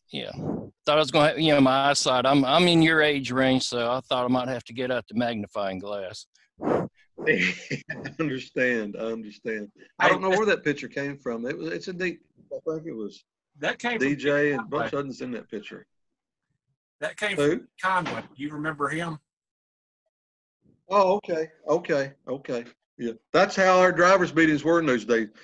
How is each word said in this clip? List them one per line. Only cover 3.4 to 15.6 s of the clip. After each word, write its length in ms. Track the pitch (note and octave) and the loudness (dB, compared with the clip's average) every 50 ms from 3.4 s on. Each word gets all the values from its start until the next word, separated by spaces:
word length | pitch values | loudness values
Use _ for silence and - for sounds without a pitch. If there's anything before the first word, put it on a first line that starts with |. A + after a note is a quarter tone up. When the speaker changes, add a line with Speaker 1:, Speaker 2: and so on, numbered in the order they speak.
| C3 C3 C3 C3 - | 2 4 4 2 0
Speaker 1:
so 280 | - B2+ A#2+ A#2 A#2 | -2 -2 -2 -2 0
I 80 | B2 C3 | -2 -2
thought 240 | - - C3+ B2+ B2 | -2 -2 -2 -2 0
I 20 | B2 | 0
might 200 | B2+ B2+ B2 B2 | 0 0 -2 -2
have 160 | C3 A#2+ - | -6 -8 -10
to 80 | - A#2 | -10 -8
get 180 | B2 B2+ B2+ | -6 -4 -4
out 160 | B2+ A#2+ G#2+ - | -4 -4 -6 -6
the 80 | G#2+ | -4
magnifying 640 | A2+ B2 A#2+ A#2+ G#2+ G2+ G2 - G#2 G2+ G2 F#2+ F#2 | -2 -2 -2 -2 -4 -6 -8 -6 -6 -4 -4 -6 -6
glass. 480 | F#2+ G2+ G#2 G2+ F#2+ F#2 - - - _ _ _ _ _ _ - | -8 -8 -8 -8 -8 -10 -12 -14 -18 _ _ _ _ _ _ -8
Speaker 2:
<laughs> 40 | - - - - - - - _ _ _ _ - B2+ D3 | -4 -2 -2 -2 -4 -6 -12 _ _ _ _ -6 -2 0
I 260 | D#3 - F3+ F3+ F3+ - - - C#3 - - - C3+ - C3 C3+ - - | 0 0 0 -2 -4 -6 -10 -10 -10 -10 -10 -12 -14 -12 -12 -12 -8 -6
understand. 760 | E3 D3 C3 C3 B2 - - C3+ B2+ B2 B2 A2+ A2 G#2 G#2 - | -6 -6 -6 -8 -10 -8 -4 -2 0 0 0 -2 -4 -6 -8 -8
I 60 | A2 | -6
understand. 640 | A2+ A2+ A2+ A2 G#2 G#2 - - A#2+ A2 G#2+ G#2 G#2 _ _ - - _ - | -6 -6 -8 -10 -14 -18 -12 -8 -8 -6 -6 -8 -12 _ _ -20 -16 _ 0
I 60 | F3+ | 2
Speaker 3:
Hey, 40 | - | 2
Speaker 2:
don't 100 | - - | 2 2
know 80 | F#3+ F#3+ | 2 2
Speaker 3:
this 80 | F#3 G3+ | 2 2
Speaker 2:
where 80 | A3 G#3 | 2 2
that 160 | F3+ - - | 0 0 0
picture 240 | D3+ C#3+ D3 - A#2 | -2 -2 -2 -6 -10
came 300 | - C#3+ C#3 C#3+ C#3+ C#3+ | -8 -8 -6 -6 -8 -8
from. 280 | - B2+ A#2 A2+ A#2 B2+ | -6 -6 -6 -6 -6 -6
It 100 | C#3+ - | -8 -8
was, 140 | - D#3+ | -8 -8
it's 160 | F3 F3 - G3+ | -8 -8 -8 -10
a 60 | F#3 | -8
neat, 260 | F3 F#3 F3+ E3 - _ _ _ _ _ - - | -6 -6 -6 -6 -8 _ _ _ _ _ -14 -14
I 40 | - - E3 | -10 -6 -6
think 160 | D#3+ D#3+ D#3 | -6 -6 -8
it 100 | E3 C3+ | -10 -10
was 280 | A2+ G#2+ G2 - - _ _ _ _ _ _ _ C#3+ | -10 -10 -10 -12 -14 _ _ _ _ _ _ _ _
Speaker 3:
That 200 | C#3+ F3 A#3+ - | -6 -6 -4 -4
came 200 | - A#3+ A#3+ A3 | -4 -4 -2 -2
from 100 | C3 C#3 | 0 -2
Speaker 2:
D 60 | D3 | -2
J 360 | C#3 B2+ D3 C#3+ C#3+ D3 D3 | -2 0 0 2 2 2 2
and 80 | C#3+ B2+ | 0 -2
a 20 | A2+ | -4
Speaker 3:
Conway. 160 | A2 C3 - | -4 -4 -4
Speaker 2:
bunch 140 | A#2 A2+ - | -4 -4 -4
of 60 | C#3+ | -6
others 220 | C#3+ C#3 A#2+ - | -6 -6 -8 -10
in 100 | C3 B2+ | -10 -10
that 180 | A#2+ G#2+ - - | -10 -10 -10 -12
picture. 380 | - G#2 | -12 -12